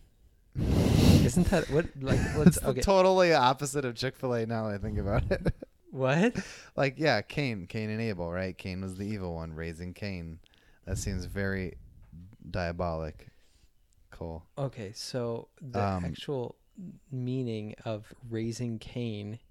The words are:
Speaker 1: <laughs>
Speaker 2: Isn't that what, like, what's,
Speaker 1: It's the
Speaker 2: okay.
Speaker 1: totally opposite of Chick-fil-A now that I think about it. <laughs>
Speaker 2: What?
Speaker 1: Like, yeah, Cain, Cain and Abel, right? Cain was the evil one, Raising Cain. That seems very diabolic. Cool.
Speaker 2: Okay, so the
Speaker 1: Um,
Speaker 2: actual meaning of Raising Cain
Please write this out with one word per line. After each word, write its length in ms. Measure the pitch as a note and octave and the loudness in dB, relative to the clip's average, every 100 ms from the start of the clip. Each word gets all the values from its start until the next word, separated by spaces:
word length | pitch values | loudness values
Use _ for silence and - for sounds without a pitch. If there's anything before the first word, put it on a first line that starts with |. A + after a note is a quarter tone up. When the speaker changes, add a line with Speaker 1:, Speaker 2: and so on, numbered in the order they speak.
| - _ _ | -16 _ _
Speaker 1:
<laughs> 280 | _ _ - | _ _ -4
Speaker 2:
Isn't 920 | - - - - - - - - F3+ | 2 4 4 6 8 8 6 4 4
that 220 | E3+ - | 2 2
what, 160 | C#3 F3 C#3 | 0 0 -4
like, 180 | C3 A#2+ - D#3 | 0 2 2 6
what's, 220 | D3 - | 6 6
Speaker 1:
It's 20 | |
the 100 | C#3 | 2
Speaker 2:
okay. 120 | B2+ | 2
Speaker 1:
totally 520 | G3 F#3+ F#3 F#3 F3+ | 4 6 8 8 6
opposite 520 | D#3 B2 C3+ D3 C#3+ B2+ | 6 6 4 -2 -2 -2
of 100 | A#2 | -2
Chick-fil-A 500 | C3 - C3 A#2+ A2+ | -4 -4 -2 0 0
now 200 | A2+ A2 | -2 -4
that 80 | G2+ | -4
I 20 | |
think 200 | G#2+ G#2 | -4 -2
about 300 | G2 A#2 - | 0 0 0
it. 220 | - - - | 0 0 -2
<laughs> 40 | - _ _ | -8 _ _
Speaker 2:
What? 460 | D#3+ C3 D3+ A3+ - - - - - | -2 2 4 4 2 -6 -12 -10 -2
Speaker 1:
Like, 160 | C#3 C3+ | -2 2
yeah, 220 | D#3 A2 | 2 2
Cain, 460 | - - C#3 G#2+ E2+ | 0 -4 -2 -4 -6
Cain 220 | A2+ G#2+ | -6 -4
and 100 | G#2+ | -2
Abel, 320 | A2+ F2+ E2+ | -4 -4 -4
right? 260 | F2 F#2 F2+ | -4 -4 -6
Cain 220 | G2 F#2 | -8 -6
was 160 | F#2+ F#2 | -8 -6
the 80 | |
evil 320 | G2+ G#2+ F2+ E2 | -6 -6 -6 -6
one, 160 | E2 | -8
Raising 400 | D#2 E2 D#2+ F2 | -8 -8 -8 -10
Cain. 460 | F2 G2+ F#2 E2 D#2+ - _ _ _ - | -8 -8 -8 -10 -14 -20 _ _ _ -8
That 120 | F#2+ | -6
seems 280 | - F#2+ F#2 | -4 -6 -6
very 500 | G2 G2 F#2+ F#2 - - - - E2 F2+ - - | -4 -2 -2 -6 -10 -18 -20 -20 -20 -20 -18 -10
diabolic. 800 | F#2 E2+ F2 F2 D#2+ D#2+ - - - _ _ _ _ _ _ _ | -6 -4 -4 -4 -4 -6 -10 -20 -20 _ _ _ _ _ _ _
Cool. 360 | - E2+ E2 - - | -12 -12 -12 -14 -8
Speaker 2:
Okay, 360 | C#3 A#2+ G2 A2 | -8 -8 -12 -12
so 540 | - B2+ A#2 A#2 - _ | -8 -6 -4 -6 -12 _
the 220 | C3+ G#2 G2+ | -8 -2 -2
Speaker 1:
Um, 200 | F#2 F2 | -2 -4
Speaker 2:
actual 500 | D#2 - C3+ - - _ - F3 - _ | -8 -6 -6 -8 -12 _ -18 -18 -18 _
meaning 640 | B2+ B2 C3 B2 A2 G#2+ - | -8 -4 -4 -4 -6 -8 -10
of 220 | A#2 G#2+ G#2+ - A#2+ | -8 -8 -10 -18 -8
Raising 500 | A2+ A#2 A#2 A#2+ A2+ | -4 -4 -4 -6 -6
Cain 600 | - A#2+ A#2 G#2 G#2 A2+ _ | -8 -8 -6 -6 -10 -12 _